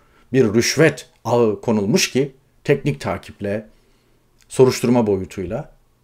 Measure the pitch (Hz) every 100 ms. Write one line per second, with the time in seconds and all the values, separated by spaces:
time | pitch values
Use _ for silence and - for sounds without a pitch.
0 | _ _ - 131 110 110 120 131 156 -
1 | - _ - 120 113 101 - 107 101 190
2 | - 127 147 - _ _ - 143 147 139
3 | 113 95 - - 101 104 110 _ _ _
4 | _ _ _ _ _ - 131 - 120 123
5 | 107 95 92 - 87 120 - _ _ _